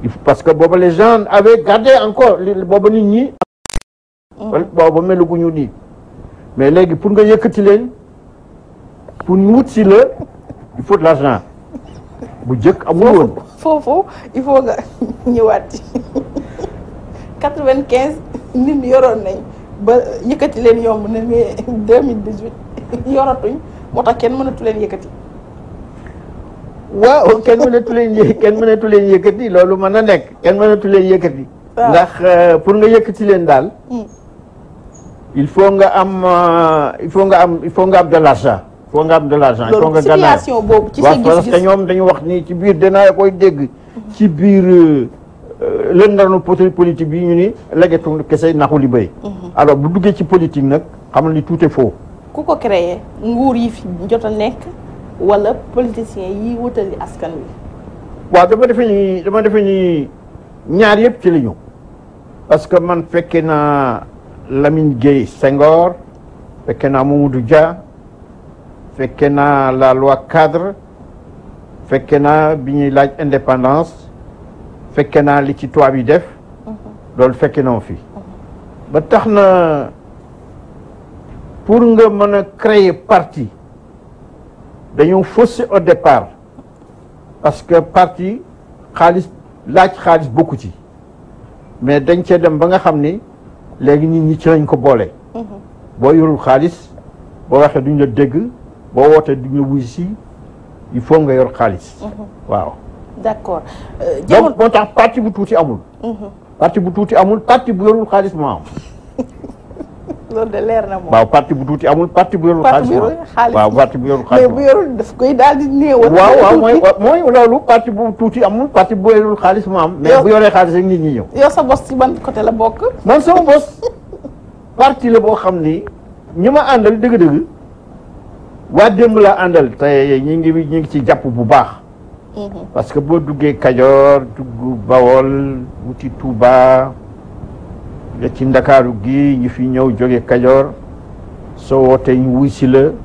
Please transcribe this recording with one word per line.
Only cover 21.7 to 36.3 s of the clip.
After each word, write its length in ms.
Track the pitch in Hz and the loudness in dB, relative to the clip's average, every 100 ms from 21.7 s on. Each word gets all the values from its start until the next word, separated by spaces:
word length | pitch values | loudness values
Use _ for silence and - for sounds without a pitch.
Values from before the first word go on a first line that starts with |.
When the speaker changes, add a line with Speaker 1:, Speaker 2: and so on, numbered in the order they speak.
| 233 208 233 | -8 0 0
Speaker 2:
mille 200 | 285 220 | 0 -6
dix-huit 300 | 202 202 226 - - - - 240 254 | -10 -12 -14 -18 -18 -18 -14 -10 -4
<laughs> 0 | |
yoratuñ, 500 | 269 262 254 208 285 - - - | -2 -2 -4 -6 -8 -14 -20 -10
moo 80 | 233 | -6
tax 140 | 240 240 | -4 -2
kenn 160 | 233 262 | -4 -4
mënatu 260 | 269 - | -8 -6
leen 160 | 233 214 | -6 -6
yëkkati. 260 | 208 185 - - - - - - - - - - - - - - - - - - - 196 | -8 -10 -16 -20 -20 -20 -20 -20 -20 -20 -20 -20 -20 -20 -20 -20 -20 -20 -20 -20 -12 0
Speaker 1:
Waaw, 460 | 226 294 220 220 247 | 2 4 4 2 2
kenn 140 | 233 | 2
mënatu 340 | 254 240 226 | 2 0 -2
leen 220 | 233 233 214 | -2 -2 2
yë-, 220 | 220 214 | 2 2
kenn 180 | 214 214 | 0 2
mënatu 280 | 226 220 220 | 0 0 2
leen 220 | 208 202 | 2 4
yëkkati, 360 | 185 202 202 240 | 2 2 -2 -2
loolu 280 | 180 185 190 | 2 2 2
mën 120 | 190 | 0
na 100 | 208 | 0
nekk, 320 | 220 175 - - | 2 0 -2 -4
kenn 160 | 170 202 | -2 2
mënatu 300 | 214 208 196 | 2 2 2
leen 160 | 196 185 | 2 2
yëkkati. 320 | 185 165 135 131 - - - | 2 0 -6 -16 -20 -14 -4
Speaker 2:
Waaw. 120 | 233 | 2
Speaker 1:
Ndax, 200 | 180 180 - | 2 2 -2
euh, 340 | 180 175 175 160 | 2 4 4 2
pour 140 | 175 208 | 2 2
nga 120 | 214 | 4
yëkkati 380 | 226 220 190 208 | 4 2 -4 0
leen 200 | 190 165 | 0 4
daal, 260 | 135 165 - - | 2 0 -12 -12
Speaker 2:
Hmm. 140 | 247 208 - - - - - - - - - - - - 143 | -12 -12 -20 -20 -20 -20 -20 -20 -20 -20 -20 -20 -20 -12 -6
Speaker 1:
il 120 | 143 | -4
faut 240 | - 196 | 2 2
nga 160 | 196 196 | 4 2
am, 360 | - 190 190 | 2 -2 -2
euh, 680 | 185 | 0